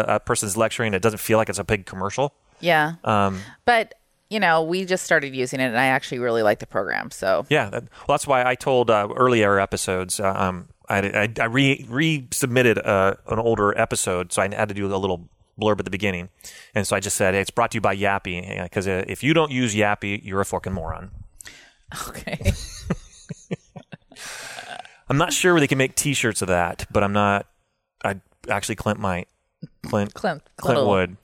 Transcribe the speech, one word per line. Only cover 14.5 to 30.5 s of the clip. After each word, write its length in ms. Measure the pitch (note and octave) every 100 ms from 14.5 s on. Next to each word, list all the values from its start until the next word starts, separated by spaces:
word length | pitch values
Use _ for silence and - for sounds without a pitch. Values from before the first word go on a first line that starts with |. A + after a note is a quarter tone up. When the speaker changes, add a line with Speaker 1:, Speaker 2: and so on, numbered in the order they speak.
Speaker 1:
had 160 | G#2 G#2+
to 60 | G2
do 100 | G2
a 20 | G2
little 300 | G2 F2 E2+ _ _ -
blurb 200 | G#2+ G2+
at 60 | F#2+
the 60 |
beginning. 380 | F#2 G2+ F2+ F2 _ - - - A2
And 100 | F#2+
so 80 | G2+
I 40 |
just 180 | G2+ -
said, 160 | F#2+
"Hey, 80 | G2
it's 80 | F#2+
brought 200 | - A2+
to 60 | A2+
you 40 |
by 140 | G2+ G2
Yappy, 640 | G2 G2 G2 F2 F#2 G2
uh, 80 | F2
'cause, 180 | G#2 F#2+
uh, 160 | F#2 F#2+
if 160 | F#2+
you 100 | C3
don't 180 | E3 D3
use 220 | B2+ A#2+ G#2
Yappy, 440 | G#2 G#2 G#2 G2+
you're 180 | G2+ G2
a 40 | G2
fucking 280 | F#2 -
moron." 380 | F#2 D#2+ E2 F#2 - - - - - - _ - - -
Speaker 2:
Okay. 440 | - - - -
<laughs> 1080 | - - - - - - - - - - D#3+ _ - - - _ - - - - - - - - - -
Speaker 1:
I'm 80 | C#3
not 160 | F3
sure 260 | - F#3 E3+
they 80 | C#3
can 100 | C3+
make 160 | C3 -
T-shirts 460 | D3 C3 A#2 -
of 60 | F#2
that, 360 | F2 F2 - -
but 120 | A2
I'm 100 | G2+
not. 340 | G#2 G2+ G2+ - _ _ _ _ _
I 160 | G2 G2 _ _ -
actually, 280 | G2+ - G#2
Clint 240 | G#2+ G#2
might. 280 | G2 F2 - _ _ _ - _
Clint. 300 | - G#2+ G2+
Speaker 2:
Clint, 0 |
Speaker 1:
Clint 300 | - G3+ D3 _